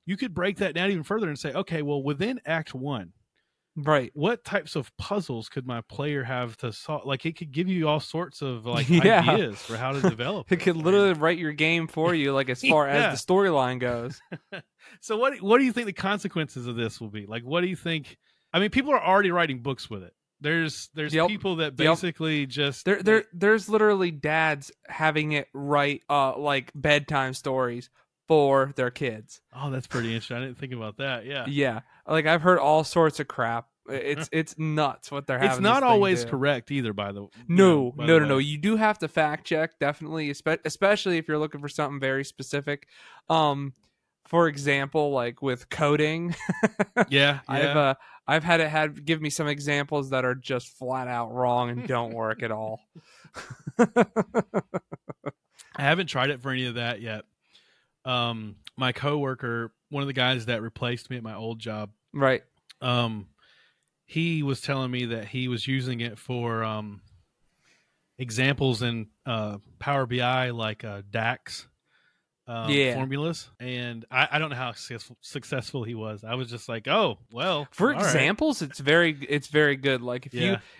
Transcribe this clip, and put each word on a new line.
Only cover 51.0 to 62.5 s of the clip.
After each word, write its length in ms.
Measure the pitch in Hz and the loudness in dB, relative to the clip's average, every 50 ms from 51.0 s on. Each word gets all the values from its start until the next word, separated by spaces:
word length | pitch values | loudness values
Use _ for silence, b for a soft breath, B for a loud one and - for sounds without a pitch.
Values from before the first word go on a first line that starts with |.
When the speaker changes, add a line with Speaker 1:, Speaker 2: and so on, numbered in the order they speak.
| 127 | -4
Speaker 2:
out 240 | 123 123 120 117 113 120 | -4 -4 -4 -4 -4 -2
wrong 360 | 123 127 123 123 123 123 120 | 0 2 2 2 2 0 -2
and 140 | 120 123 123 | -4 -6 -4
don't 280 | - 131 117 120 113 113 | -4 -2 -2 -2 -4 -4
work 300 | 113 110 110 110 - 120 | -4 -2 -2 -2 -2 -4
at 80 | 113 | -4
all. 300 | 110 107 110 110 110 - _ _ - | -4 -4 -6 -8 -8 -10 _ _ -20
<laughs> 840 | 165 - _ _ - - - - - - - - - - - - - 240 - - 240 220 - - 233 185 - - 240 - _ - 254 - _ - 185 - - - - _ - - _ - - - _ _ _ B B B B B | -20 -20 _ _ -20 -20 -20 -18 -18 -16 -16 -16 -16 -16 -4 2 2 2 4 4 2 2 2 2 -4 -4 -2 -2 -2 -2 _ -4 -6 -6 _ -8 -10 -10 -12 -20 -18 _ -16 -16 _ -12 -12 -12 _ _ _ B B B B B
Speaker 1:
I 80 | - 139 | -2 2
haven't 240 | 139 160 180 185 | 2 2 2 0
tried 220 | 139 - 131 127 139 | -2 -2 -2 0 0
it 120 | 147 127 | -2 -4
for 100 | 123 139 | -6 -6
any 140 | 131 127 127 | -4 -4 -4
of 100 | 123 117 | -4 -4
that 260 | 120 120 117 120 101 | -4 -4 -4 -4 -6
yet. 240 | 117 113 107 107 - _ _ _ b b b b b b b b b b b b - | -8 -10 -10 -10 -12 _ _ _ b b b b b b b b b b b b -6
Um, 520 | 131 127 123 120 120 113 113 110 104 101 - - - _ | -2 -2 0 0 -2 -4 -6 -10 -12 -14 -16 -20 -14 _
my 140 | - 131 127 123 | -4 -2 -2 -2
coworker, 800 | - 127 143 147 151 139 131 131 - - 120 117 117 117 113 _ _ _ - | -2 -2 -2 -2 0 -2 -4 -4 -6 -6 -6 -6 -6 -6 -8 _ _ _ -10
one 140 | 147 143 139 | -8 -6 -6
of 40 | |
the 60 | 139 131 | -4 -2
guys 340 | 131 127 127 131 123 110 | 0 2 2 0 0 -2
that 140 | 117 120 110 | -2 -4 -4
replaced 480 | 110 117 - - 127 120 120 117 - - | -4 -6 -8 -6 -6 -4 -4 -6 -8 -10
me 80 | 127 | -12
at 60 | 123 113 | -10 -10
my 120 | 110 107 | -10 -10
old 240 | 98 113 113 117 113 | -8 -8 -8 -8 -8
job, 320 | 107 113 107 107 107 101 _ _ _ _ - | -8 -8 -8 -8 -8 -10 _ _ _ _ -2
Speaker 2:
Right. 300 | 139 139 131 131 - - _ | 2 2 4 2 2 -2 _